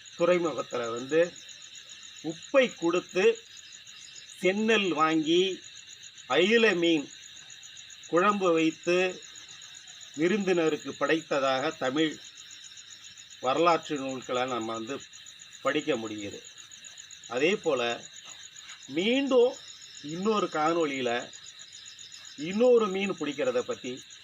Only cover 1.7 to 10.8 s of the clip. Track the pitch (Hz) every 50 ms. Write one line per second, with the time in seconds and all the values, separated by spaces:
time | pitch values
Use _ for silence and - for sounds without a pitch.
1.7 | - - - - - - - - - - - 160 160 - - - - 269 254 -
2.7 | - - 165 170 170 180 - - - 180 208 233 226 - - - - - - -
3.7 | - - - - - - - - - - - - - - 180 180 190 208 220 220
4.7 | 226 208 202 180 151 151 156 156 160 160 151 156 170 180 190 190 180 - - -
5.7 | - - - - - - - - - - - - 127 156 185 214 233 233 220 214
6.7 | 185 175 170 170 165 147 139 - - - - - - - - - - - - -
7.7 | - - - - - - - - 160 170 190 208 202 202 190 175 165 160 160 160
8.7 | 160 - - 180 175 180 185 185 175 - - - - - - - - - - -
9.7 | - - - - - - - - - 143 160 180 208 202 196 185 185 175 160 156
10.7 | 151 -